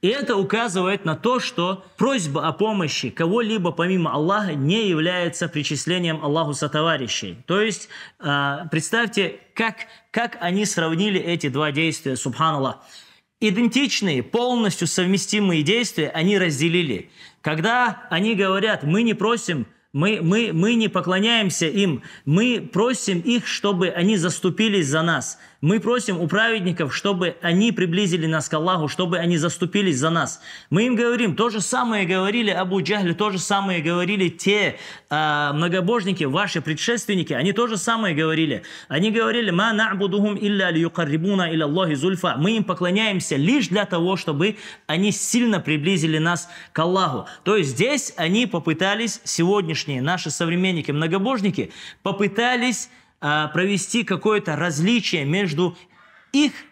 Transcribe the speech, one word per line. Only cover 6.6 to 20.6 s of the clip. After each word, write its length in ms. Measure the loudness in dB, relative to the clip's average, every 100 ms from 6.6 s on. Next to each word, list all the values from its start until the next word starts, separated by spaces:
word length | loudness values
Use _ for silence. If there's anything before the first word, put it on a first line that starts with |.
| -2 0 0 0 -2 -6 -6 -12 -2
То 140 | 0
есть, 280 | 0 -2 -10 -18 -20 _
а, 480 | -2 0 0 -4 -4
представьте, 640 | -4 0 0 0 0 -2 -4 _
как, 320 | -4 -4 -4 -16 -20 _
как 260 | -4 -4 -4
они 240 | -2 0
сравнили 560 | 0 0 0 0 0 0
эти 280 | -2 -2 -2
два 220 | 0 0
действия, 460 | 0 0 -2 -4 -4
субханаллах. 600 | -4 0 0 0 -2 -4 -16 -20 -20 _ _ _
Идентичные, 840 | 0 2 2 2 0 0 0 0
полностью 640 | 0 -2 0 2 0 0 -2
совместимые 760 | 0 2 2 0 0 2 2
действия 460 | 2 2 0 -2 -4
они 300 | 0 2 4
разделили. 720 | 2 2 2 2 0 -4 -8 -20 -20 _
Когда 640 | -4 0 2 2 0 -2 -4
они 260 | 0 0
говорят: 480 | 2 2 2 0 0
"Мы 200 | 0 2
не 100 | 2
просим, 540 | 2 0 0 -2 -4 -6 _ _
мы, 280 | 0 0 2
мы, 300 | 2 2 2
мы 200 | 2